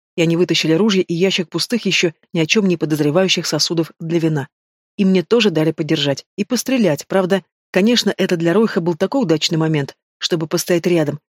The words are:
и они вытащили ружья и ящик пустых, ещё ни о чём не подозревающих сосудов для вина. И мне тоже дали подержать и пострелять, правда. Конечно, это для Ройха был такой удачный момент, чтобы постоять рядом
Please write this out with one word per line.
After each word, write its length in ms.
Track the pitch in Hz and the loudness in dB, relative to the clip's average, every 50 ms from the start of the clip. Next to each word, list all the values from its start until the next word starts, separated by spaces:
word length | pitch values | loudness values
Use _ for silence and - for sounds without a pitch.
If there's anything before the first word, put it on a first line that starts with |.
| _ _ - | _ _ -2
и 60 | - | 0
они 140 | 165 165 165 | 0 2 2
вытащили 380 | 165 180 165 170 - - 156 160 | 0 0 0 0 -2 0 0 2
ружья 280 | 165 208 233 220 185 | 2 2 2 2 0
и 120 | 180 - 175 | 0 -2 -2
ящик 360 | 165 185 190 - - 170 - | 0 0 0 0 -2 -6 -4
пустых, 360 | - 170 - - 247 233 - | -6 -6 -4 -4 -4 -4 -2
ещё 280 | 196 175 - - 170 - _ _ _ - | -2 0 0 0 -2 -4 _ _ _ -2
ни 60 | 170 | -2
о 60 | 160 | 0
чём 200 | 151 - 220 196 | 0 0 0 2
не 80 | 190 175 | 0 0
подозревающих 720 | 160 165 151 156 151 151 147 143 180 190 180 - 180 160 | 0 -2 -2 0 0 0 2 2 2 2 2 0 -2 -4
сосудов 460 | - 165 147 - - 175 165 160 - - - | -4 -2 -2 -2 -2 -2 -2 -4 -4 -6 -12
для 200 | 170 160 170 170 | -8 -4 -2 0
вина. 280 | 160 160 156 147 135 - _ _ _ _ _ _ _ _ _ | 0 0 -2 -2 -4 -8 _ _ _ _ _ _ _ _ _
И 80 | - 196 | 0 2
мне 180 | 190 190 185 165 | 2 2 2 2
тоже 260 | - 220 240 214 208 | 2 2 2 2 2
дали 220 | 160 156 156 160 | 2 2 0 0
подержать 540 | 156 - 160 147 156 151 151 143 135 - - _ - | 0 -2 -2 -2 -2 0 0 -2 -2 -4 -6 _ -8
и 60 | - 202 | -8 -4
пострелять, 640 | - 247 226 - - 269 254 214 170 147 143 - | -4 -4 -4 -2 -2 0 2 2 2 0 -2 -4
правда. 360 | - 165 190 185 170 196 185 - _ _ _ _ _ | -2 0 0 2 2 0 -2 -2 _ _ _ _ _
Конечно, 420 | - 185 196 233 247 - - 202 - | 0 2 2 4 2 2 0 -2 0
это 180 | - 190 185 185 | 0 0 0 0
для 180 | 165 170 165 170 | 0 0 2 2
Ройха 280 | 208 226 208 - 196 | 2 2 2 0 -2
был 140 | 165 175 170 | -2 -2 -2
такой 280 | - 190 190 - 277 247 | -2 -2 -2 -2 -2 0
удачный 340 | 156 160 156 - - 170 | 0 0 0 0 -2 -2
момент, 380 | 156 160 160 160 147 139 - - _ _ _ _ | 0 0 0 0 -2 -4 -6 -10 _ _ _ _
чтобы 300 | - - - 180 160 160 | -8 -6 -4 -2 -2 -2
постоять 380 | 156 - 165 - - 180 170 - | -2 -2 -2 0 0 0 0 2
рядом 340 | 180 175 165 156 147 143 147 _ _ | 2 2 2 0 0 -4 -8 _ _